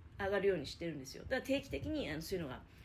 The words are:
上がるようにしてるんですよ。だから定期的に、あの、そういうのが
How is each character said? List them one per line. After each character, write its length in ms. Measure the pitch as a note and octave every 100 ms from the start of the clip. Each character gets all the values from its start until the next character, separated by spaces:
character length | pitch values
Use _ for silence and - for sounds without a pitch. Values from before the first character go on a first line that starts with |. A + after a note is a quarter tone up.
| - -
上 80 | G3
が 100 | G3+
る 80 | G3
よ 80 |
う 40 | F3+
に 80 | -
し 100 | -
て 100 | E3+
る 80 |
ん 60 | D3
で 60 | C3
す 100 | -
よ。 80 |
だ 60 | -
か 60 | B3+
ら 60 |
定 200 | - C4+
期 80 | -
的 180 | C#4 C#4+
に、 220 | D#4 E3+
あ 60 | D#3
の、 60 |
そ 140 | E3 F#3
う 20 |
い 40 |
う 20 |
の 60 | C3
が 100 | A#2 - -